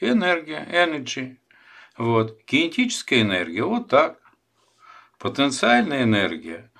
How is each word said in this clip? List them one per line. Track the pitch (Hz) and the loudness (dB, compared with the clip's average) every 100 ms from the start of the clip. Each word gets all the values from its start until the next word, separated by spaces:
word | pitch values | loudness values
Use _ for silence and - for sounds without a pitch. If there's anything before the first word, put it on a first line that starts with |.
Энергия, | 208 240 180 170 156 151 - | -2 0 0 -2 -6 -12 -4
energy. | 175 175 151 127 - 131 131 _ _ _ - - - | 0 0 -2 -8 -10 -10 -14 _ _ _ -20 -18 -6
Вот. | 117 113 110 - | 0 0 0 -6
Кинетическая | - 139 165 202 247 - - 131 | -2 -2 0 -2 -2 -4 0 0
энергия. | 107 90 85 87 | 2 0 -4 -4
Вот | 156 233 240 | -2 -4 2
так. | 131 160 - _ _ _ _ _ _ - - _ - | 2 2 -2 _ _ _ _ _ _ -20 -20 _ -2
Потенциальная | - - 139 123 113 120 190 139 | 0 2 0 2 4 4 2 0
энергия. | 117 104 92 82 80 85 - | 2 2 0 -4 -10 -14 -16